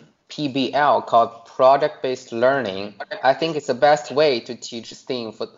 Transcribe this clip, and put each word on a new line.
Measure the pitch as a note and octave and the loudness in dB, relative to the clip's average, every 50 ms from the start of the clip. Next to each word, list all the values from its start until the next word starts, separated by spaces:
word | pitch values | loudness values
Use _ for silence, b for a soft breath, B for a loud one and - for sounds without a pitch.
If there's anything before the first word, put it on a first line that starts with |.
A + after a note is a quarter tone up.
| - _ _ _ _ | -18 _ _ _ _
P | - - - D3+ | -14 -8 -6 -6
B | C#3 B2 C#3 B2+ A2+ - | -4 -2 -2 -2 -2 0
L, | C#3 D3 C#3 A#2+ A2 G#2 | 0 2 2 2 2 0
called | - - A2+ A2+ - - - - | 2 4 4 4 2 -2 -10 -20
project-based | - - - C3 C3 C#3 D3 D3+ D3 - - - C3 B2+ B2 - - | -10 0 4 4 6 6 4 2 -2 -4 -4 -6 -6 -6 -6 -8 -8
learning. | A#2+ A#2 A#2+ C3 C#3 C#3 A#2+ G2+ F#2 F#2+ G2+ G#2 G#2 - - - D3 - - | -2 2 2 2 2 2 -2 -4 -6 -8 -10 -12 -14 -16 -14 -14 -8 -2 0
I | C3 C#3 | 0 0
think | - E3 E3 D#3+ | 0 -2 -4 -4
it's | D3 - | -4 -4
the | - B2+ | -4 -2
best | A#2+ D3 D3 D3+ D3 - - | 2 2 4 4 2 0 -2
way | B2+ C#3 D#3 D3+ C3 A#2 | 0 2 2 2 2 0
to | - - A#2+ | -4 -8 -12
teach | - - - A#2+ A#2 A2 - A2+ | -14 -14 -14 -14 -14 -14 -16 -18
stem | - _ - C3+ B2 A2+ G#2+ | -14 _ -10 -8 -8 -8 -10
for, | G#2 - A2+ G#2+ _ | -10 -12 -12 -12 _